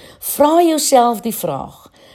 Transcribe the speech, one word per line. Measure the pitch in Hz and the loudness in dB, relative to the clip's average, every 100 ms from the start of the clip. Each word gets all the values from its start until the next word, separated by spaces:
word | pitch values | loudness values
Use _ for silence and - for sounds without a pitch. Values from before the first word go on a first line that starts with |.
| - - | -20 -16
Vra | - - 294 330 | -12 0 2 4
jouself | 339 311 - 262 240 220 | 2 0 2 2 2 -2
die | 233 220 | -8 -8
vraag, | 170 139 - - - _ _ | -8 -8 -12 -18 -20 _ _